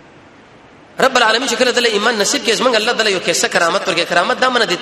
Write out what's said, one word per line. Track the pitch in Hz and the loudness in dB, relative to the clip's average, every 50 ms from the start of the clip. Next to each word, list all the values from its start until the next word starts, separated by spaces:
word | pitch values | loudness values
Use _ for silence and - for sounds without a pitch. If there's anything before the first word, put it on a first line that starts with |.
| - - - - - - - - - - - - - - - - - - - - | -20 -20 -20 -20 -20 -20 -20 -20 -20 -20 -20 -20 -20 -20 -20 -20 -20 -12 -4 -2
رب | 254 262 254 | 0 0 2
العالمین | 247 233 220 220 233 269 254 | 2 2 2 2 0 0 -2
چې | 233 | -2
کله | 220 247 247 | 0 0 0
دله | 226 240 240 233 | 2 2 0 0
ایمان | 208 202 220 240 233 208 | 0 0 0 0 0 0
نصیب | 196 196 285 262 202 | -2 -2 -2 -2 -2
کړي، | 226 208 175 | -2 0 0
زمونږ | 233 262 233 | 0 0 2
الله | 214 214 240 | 2 0 0
دله | 233 202 220 208 | 0 0 0 0
یو | 190 175 | 0 0
کیسه | - 175 160 - - - | -2 -2 -2 -2 -2 0
کرامت | - 180 170 165 180 202 190 190 | 0 0 2 2 0 0 -2 -2
ورکړي. | 170 170 165 170 | -2 -2 -2 0
کرامت | 170 175 190 233 247 202 | 0 0 0 0 0 0
دا | 254 254 | 0 0
منه | 247 233 214 | 2 0 0
د | 175 175 - | 0 -2 -4